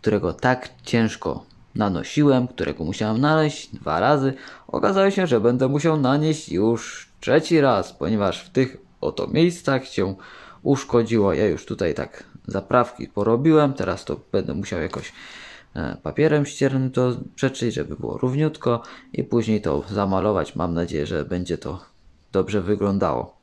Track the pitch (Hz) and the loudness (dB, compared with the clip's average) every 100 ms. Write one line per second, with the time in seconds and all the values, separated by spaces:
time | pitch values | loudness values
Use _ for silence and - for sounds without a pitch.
0 | - 104 90 78 127 127 - - - 117 | 0 0 -2 0 0 0 -4 -16 -2 0
1 | 110 - - 64 - - - - 104 85 | 0 -2 -6 -6 -10 -20 -12 -2 0 0
2 | - - 147 131 123 - - - 78 98 | -2 2 4 4 2 -4 -6 -4 -6 -4
3 | 107 110 143 156 151 147 - - - 78 | -2 0 2 2 2 -2 -14 -10 -4 0
4 | 113 147 135 131 - - - - - 190 | 2 4 2 -2 -14 -20 -6 0 2 4
5 | 196 196 180 120 113 127 131 143 165 156 | 2 2 2 4 4 2 2 2 2 2
6 | 131 143 156 156 - 85 110 117 - - | 2 2 2 -2 -2 0 2 0 -4 -16
7 | - _ - 143 156 165 139 107 - - | -18 _ 2 2 4 4 4 2 0 -6
8 | 80 107 101 82 - - 127 - - _ | -2 2 0 -2 -4 0 0 -2 -20 _
9 | - - - 151 170 170 - 135 - - | -6 -4 -2 2 2 2 -2 -2 -2 -2
10 | 98 98 - - - - 143 135 - 120 | -2 -4 -14 -20 -20 -6 0 0 2 0
11 | 110 113 98 76 104 78 - - 87 73 | 2 2 4 4 2 0 -6 -2 -2 -2
12 | 71 - - - - 98 - 123 - - | -6 -12 -20 -16 -6 -6 0 2 2 -4
13 | - - 104 120 151 156 147 135 92 87 | -8 -2 2 4 6 6 4 0 -4 -4
14 | - 73 - 98 - 71 98 90 87 - | -6 -10 -2 -2 -2 -6 -4 -4 -4 -6
15 | - - - - - - - - 73 - | -12 -18 -20 -18 -20 -20 -14 -8 -8 -6
16 | - - 156 151 143 - 139 131 131 131 | -6 2 2 4 0 0 0 2 0 0
17 | 127 120 - - 135 131 120 - - - | 0 -2 -8 -4 -4 0 -4 -2 -6 -6
18 | 55 - 127 131 156 151 - 117 - - | -6 -2 -2 0 -2 0 -2 -2 -4 -20
19 | - - - 117 113 107 85 73 - 101 | -10 -6 0 0 2 0 0 -2 -2 -2
20 | 98 95 101 98 76 - 87 85 85 80 | 0 0 2 0 -2 -4 -2 -2 -2 -2
21 | 73 80 73 90 90 82 - 90 - _ | -2 -4 -4 -4 -4 -6 -6 -12 -14 _
22 | - _ _ 98 92 104 90 104 101 98 | -20 _ _ -2 0 -2 0 0 0 0
23 | 92 62 - _ | 0 -2 -6 _